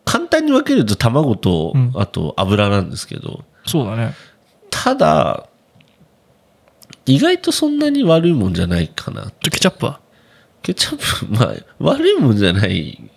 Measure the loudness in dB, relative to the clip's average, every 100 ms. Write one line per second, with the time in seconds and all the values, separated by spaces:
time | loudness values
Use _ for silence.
0 | -4 -4 0 0 2 2 2 2 2 2
1 | 2 2 2 0 0 0 0 0 0 0
2 | -4 -4 -6 -2 0 2 2 0 -2 -8
3 | -12 -12 -12 -14 -16 _ -4 -4 -2 -4
4 | -6 -8 -18 _ _ _ -12 -6 -2 2
5 | 2 2 0 -4 -10 _ _ _ _ _
6 | _ _ _ _ _ _ _ _ -20 -6
7 | 2 2 4 0 -2 -2 0 0 0 2
8 | 4 4 4 2 0 0 0 0 -2 -6
9 | -10 -10 -12 -8 -6 0 -2 -2 -6 -6
10 | _ _ _ _ _ _ -8 -4 -4 -4
11 | -6 -6 -2 0 0 -4 -14 -4 -2 2
12 | 2 4 4 4 2 2 0 -2 -6 -12
13 | -20